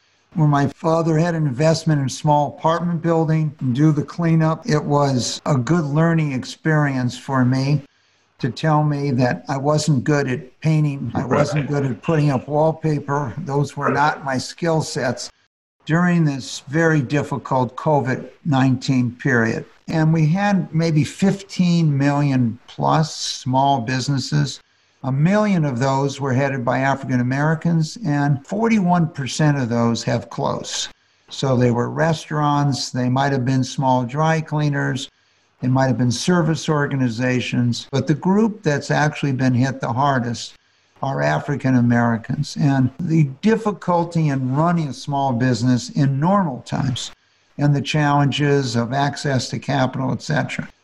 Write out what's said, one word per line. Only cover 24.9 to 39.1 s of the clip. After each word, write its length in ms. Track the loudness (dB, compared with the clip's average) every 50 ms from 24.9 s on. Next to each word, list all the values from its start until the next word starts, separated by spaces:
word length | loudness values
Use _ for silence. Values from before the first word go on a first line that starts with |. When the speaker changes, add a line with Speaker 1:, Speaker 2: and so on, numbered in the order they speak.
| _ _ -6
Speaker 1:
A 80 | -4
million 520 | 0 2 2 4 4 2 2 2 2 2 0
of 160 | 0 0 0
those 400 | 0 0 2 2 0 -2 -2 -4
were 140 | -2 0 0
headed 320 | 2 0 0 -2 -2 -2
by 140 | -2 0 2
African 420 | 2 0 0 0 -2 -2 -2 0
Americans, 760 | 0 0 0 0 0 0 0 0 0 0 0 0 0 -2 -6 -6 -4
and 400 | -2 0 0 2 0 0 -2 -4
forty-one 640 | -6 -4 -2 0 2 2 2 2 2 2 2 2 0
percent 480 | -2 -6 -8 -4 -2 0 2 2 2
of 120 | 0 0 0
those 340 | 0 2 2 2 0 0 -2
have 260 | -2 -4 -4 -4 -6
closed. 600 | -6 -4 -4 -4 -4 -4 -8 -8 -8 -8 -8 -10 -12 _ _ _ _ _ _ -18
So 260 | -8 -2 0 2 2
they 160 | 4 4 4
were 180 | 2 2 -2 -2
restaurants, 1000 | -2 0 0 0 0 -2 -4 -4 -2 0 0 2 2 2 2 0 0 -2 -4 -6
they 180 | -4 -2 0
might 240 | 0 0 0 0 0
have 140 | 0 0 0
been 180 | 0 0 0 0
small 400 | -2 -4 -2 0 2 2 0 0
dry 380 | -2 -2 0 0 0 0 0
cleaners, 680 | -2 -2 -2 -2 0 0 -2 -2 -2 -2 -4 -6 -8 -10 _ _ _ _ _ _ _ _ _ _
they 80 | -2 0
might 180 | 2 2 2
have 100 | 2 2
been 140 | 2 0 0
service 560 | 0 0 0 2 2 2 2 0 -2 -2 -2
organizations, 1200 | 0 0 0 0 0 0 0 0 -2 -2 -2 0 0 0 0 -2 -2 -2 0 0 0 0 -4 -6 -4
but 160 | -4 -2 0
the 80 | 0 0
group 480 | 0 0 2 2 2 2 0 -2 -2 -2
that's 280 | -2 -2 0 -2 0
actually 420 | 0 2 0 0